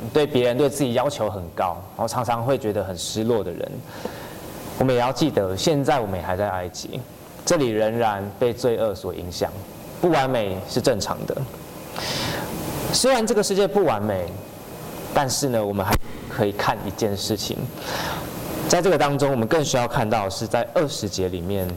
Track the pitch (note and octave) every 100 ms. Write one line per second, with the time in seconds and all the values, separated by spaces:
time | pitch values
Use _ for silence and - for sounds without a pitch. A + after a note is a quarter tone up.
0 | A2+ D#3 D3 C3+ B2 A#2+ C#3+ - C3+ A#2
1 | C3+ - G#2+ G2+ E2+ - F#2+ F2 - -
2 | A2+ B2+ A#2 A#2 A#2 C3 G#2+ G2+ F#2+ F2
3 | - - A2+ A#2 F2+ F2 - - - -
4 | - - - - - - - - B2+ B2
5 | A#2+ C3+ D#3 - F#2+ F#2 - D3 C3+ C#3+
6 | G#2+ F#2 E2+ F#2 G2+ F#2 F2+ - - -
7 | - - - - - F3 B2+ G#2+ A2 A#2
8 | A#2 G2+ G2+ G2 B2 A#2 C3 A2+ A2 F#2
9 | F#2 E2+ F2 - F#2+ F#2+ F#2+ - - -
10 | - D#3 C3 B2+ G#2 F#2 F#2 - C#3 A2
11 | - F#2 - - C3+ - - - - -
12 | - - - - - - - - - D#3
13 | B3+ C4 A3 A#3 G3 G3 G3 G3+ E3+ A2
14 | G#2 G2 E2+ F#2 - - - - - -
15 | - - C3+ - C#3+ A#2 G#2 G2+ F#2+ G#2
16 | - - - - G#2 G2 - A#2 G#2 F2+
17 | A2 G2+ G#2 G#2+ - - B2+ - - -
18 | - - - - - - - F3 F3+ D#3
19 | C#3+ C#3+ C#3 C3+ A2 D#3+ C#3+ - A#2+ D3
20 | G#2+ A2+ G2 - A2+ A#2+ A#2 F3+ D3 -
21 | G#2 F#2+ F#2 F2+ E2+ G2+ F#2